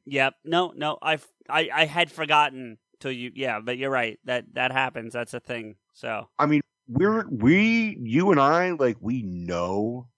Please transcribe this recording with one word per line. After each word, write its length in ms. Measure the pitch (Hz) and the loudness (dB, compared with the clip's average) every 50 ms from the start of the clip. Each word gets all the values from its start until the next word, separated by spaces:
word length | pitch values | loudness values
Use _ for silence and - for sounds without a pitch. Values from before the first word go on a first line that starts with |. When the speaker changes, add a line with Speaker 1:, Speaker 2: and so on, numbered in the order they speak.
| _ | _
Speaker 1:
Yep. 300 | 139 139 139 135 135 - _ _ | -6 -2 0 0 0 -2 _ _
No, 260 | 156 165 175 180 175 - | -2 0 0 0 -2 -4
no, 220 | - 147 151 151 - | -6 -4 -4 -4 -4
I, 140 | - 156 160 | -2 -4 -4
f-, 120 | 147 - _ _ _ _ - | -4 -4 _ _ _ _ -4
I, 200 | 143 156 160 - 131 | -2 -2 -2 0 0
I 120 | 151 160 | 0 0
had 240 | 151 147 175 175 151 | 0 2 -2 -2 -2
forgotten 680 | - - 160 147 151 147 147 143 131 131 127 120 110 - _ _ _ _ | -2 -8 -2 2 4 4 4 4 0 -8 -12 -14 -14 -18 _ _ _ _
till 100 | - 135 | -8 -8
you, 200 | 131 123 120 123 - | -8 -6 -8 -10 -8
yeah, 240 | - 135 127 113 107 | -6 -4 -4 -4 -4
but 180 | 107 120 123 127 | -4 -6 -6 -4
you're 120 | 131 135 | -4 -2
right. 280 | 135 127 120 113 107 - _ | 0 0 -2 -2 -6 -10 _
That, 200 | 113 127 123 - - - | -4 -4 -4 -4 -6 -4
that 180 | 127 127 127 | -2 -2 0
happens. 400 | 131 131 131 127 - 120 113 113 | 0 0 0 0 -4 -8 -12 -8
That's 220 | - 120 120 - - | -8 -8 -8 -6 -10
a 60 | 123 | -12
thing. 340 | - _ 123 117 110 107 107 _ _ _ _ | -10 _ -10 -10 -10 -12 -16 _ _ _ _
So 360 | _ - 120 113 104 113 - _ - | _ -8 -8 -8 -8 -8 -12 _ 0
Speaker 2:
I 80 | 147 | 2
mean, 160 | 147 151 147 - - _ _ _ - | 4 4 2 2 -2 _ _ _ -6
we're, 400 | 117 135 180 208 220 226 214 - | 0 2 2 4 2 0 -2 -4
we, 680 | 160 117 107 123 165 190 214 226 226 233 226 220 202 - | -4 2 4 6 6 6 6 4 4 2 0 -2 -4 -6
you 300 | 123 113 113 151 180 202 | -6 0 2 2 4 4
and 80 | 190 147 | 4 6
I, 320 | 135 139 156 170 180 180 | 6 4 4 4 2 0
like, 240 | 175 156 135 123 110 - | 0 2 0 0 0 -2
we 220 | - 107 123 131 110 | -4 -4 -4 -4 -4
know 840 | 95 90 87 87 85 87 85 87 90 95 101 107 117 120 127 123 - _ | -6 -8 -8 -6 -4 -2 -2 -2 -2 -2 -2 -2 -2 -4 -8 -12 -16 _